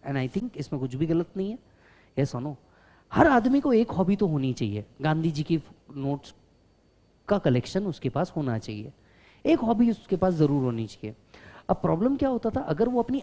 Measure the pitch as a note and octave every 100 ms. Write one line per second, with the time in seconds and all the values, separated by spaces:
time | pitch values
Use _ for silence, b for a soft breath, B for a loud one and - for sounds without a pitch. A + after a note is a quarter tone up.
0 | C#3 C#3 C3 F#3+ A#3+ - D3+ C#3+ C3 B2+
1 | D#3+ E3 E3+ G3 G3 A#3+ _ b b b
2 | b - C#3 B2 C#3 C#3 _ b b b
3 | b - D#4 B3+ A#3 C#4 C#4+ A3+ A#3 E3+
4 | F#3 G3+ G3 D3+ C3 A#2 A2+ G#2 G2+ -
5 | D3+ D#3 E3 D3 D3+ D#3+ - - - D3
6 | C#3 C#3+ - - _ _ _ _ _ _
7 | _ _ - G3+ D#3+ B2 - F#3+ G3+ D3+
8 | C3 C3+ F3 - C#3 A2 - G#2 A2+ -
9 | b b b b - D#4+ A3+ A3 A#3 G#3+
10 | - F3+ F#3+ E3+ D3 C#3+ B2+ A#2 A2 -
11 | G#2+ G#2+ _ B B B B F#3 F3 D#3+
12 | A#3+ C#4 C4+ A#3+ A3+ A#3 - D#3 A3+ B3
13 | A#3 C4+